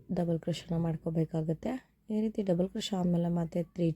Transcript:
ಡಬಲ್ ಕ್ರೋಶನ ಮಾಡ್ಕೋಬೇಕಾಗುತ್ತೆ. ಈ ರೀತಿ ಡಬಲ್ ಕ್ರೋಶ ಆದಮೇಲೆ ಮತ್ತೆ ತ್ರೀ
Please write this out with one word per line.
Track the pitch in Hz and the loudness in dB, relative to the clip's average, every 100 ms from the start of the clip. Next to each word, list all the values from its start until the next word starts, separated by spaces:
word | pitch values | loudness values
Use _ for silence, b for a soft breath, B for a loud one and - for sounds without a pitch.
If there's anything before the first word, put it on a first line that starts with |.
| - 180 | -6 -2
ಡಬಲ್ | 170 165 | 0 0
ಕ್ರೋಶನ | - 160 - 165 165 | -2 -4 -2 -2 0
ಮಾಡ್ಕೋಬೇಕಾಗುತ್ತೆ. | 160 - 160 160 160 156 160 226 254 - _ - | -2 -2 0 0 0 -2 -2 -2 -6 -8 _ -4
ಈ | 214 220 | -2 0
ರೀತಿ | 214 196 | 0 0
ಡಬಲ್ | 170 190 | 2 2
ಕ್ರೋಶ | 220 - 190 | -2 -4 0
ಆದಮೇಲೆ | 180 170 170 170 | 2 2 2 0
ಮತ್ತೆ | 165 180 170 - | 0 -2 -4 0
ತ್ರೀ | 170 | 0